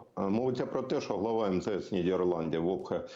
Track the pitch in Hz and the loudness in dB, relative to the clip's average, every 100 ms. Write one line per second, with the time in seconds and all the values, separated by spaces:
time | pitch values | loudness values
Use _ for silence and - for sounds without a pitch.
0 | - - 98 110 127 127 139 135 127 147 | -6 -4 0 2 2 0 -2 -2 0 -2
1 | - 101 110 113 101 92 110 92 - 95 | 0 0 0 2 2 2 0 -2 -2 0
2 | 87 90 90 82 82 80 85 92 - 90 | 2 4 2 2 0 0 0 0 -2 -4
3 | - | -6